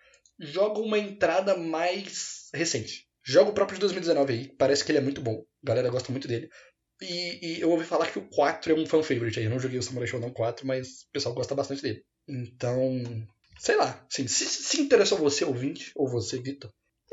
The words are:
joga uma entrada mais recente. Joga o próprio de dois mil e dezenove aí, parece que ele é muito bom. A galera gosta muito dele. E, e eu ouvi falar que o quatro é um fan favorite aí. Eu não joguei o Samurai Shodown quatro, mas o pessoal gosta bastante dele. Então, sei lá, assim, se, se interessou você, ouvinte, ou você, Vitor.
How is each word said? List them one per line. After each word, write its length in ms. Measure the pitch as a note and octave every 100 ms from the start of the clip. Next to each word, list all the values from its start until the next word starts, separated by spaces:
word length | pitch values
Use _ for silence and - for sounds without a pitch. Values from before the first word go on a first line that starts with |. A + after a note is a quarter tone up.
| _ _ _ -
joga 420 | D3+ E3 G#3+ G#3+
uma 180 | A3 G#3+
entrada 580 | G3+ G3+ E3+ F3 G3 F3+
mais 920 | E3 D#3+ F3 G3 G3 - - - -
recente. 540 | C#3 E3 B2 G#2 - - _
Joga 260 | - D3 G#3
o 40 |
próprio 220 | G3+ G3 F#3+
de 40 |
dois 120 | G3+
mil 80 | F3+
e 20 |
dezenove 300 | E3 D3 C#3
aí, 160 | A#2 - -
parece 280 | C3+ C#3
que 80 | -
ele 60 | D#3
é 40 |
muito 180 | C3 C#3
bom. 240 | A#2 A2 - _
A 20 | C3+
galera 240 | A#2+ B2
gosta 220 | B2 -
muito 160 | C3 C3+
dele. 200 | A#2 - - - _ _ _
E, 540 | F#3+ F3 F3 - E3+ E3+
e 40 |
eu 100 | E3
ouvi 140 | E3+
falar 260 | E3 D#3+ E3
que 80 | -
o 100 | -
quatro 440 | - C#3+ D#3+ E3+
é 20 |
um 120 | D#3 D#3
fan 160 | D#3+
favorite 360 | D#3 B2 A#2 A2+
aí. 60 |
Eu 60 | A2
não 80 | B2
joguei 200 | C3 B2
o 40 |
Samurai 240 | - B2+ A#2
Shodown 260 | B2+ A#2+
quatro, 340 | B2 A2+ A#2 C3+
mas 360 | C3 B2+ -
o 100 | -
pessoal 220 | C#3+ C3
gosta 200 | A#2+ B2
bastante 280 | B2+ A#2+ C#3
dele. 220 | C3 G#2 - _ -
Então, 1000 | B2+ A#2 - A#2+ B2+ C3 B2+ A#2+ A2+ A2 _ _ -
sei 180 | - G#4
lá, 280 | - - -
assim, 160 | - B2+
se, 160 | - -
se 340 | - - -
interessou 380 | C#4+ B3+ - -
você, 260 | D3 -
ouvinte, 460 | D#3+ B2 C#3 E3 -
ou 140 | - C3
você, 300 | A#2+ G2+ B2+
Vitor. 320 | B2+ C#3 G#2+ - _ _ _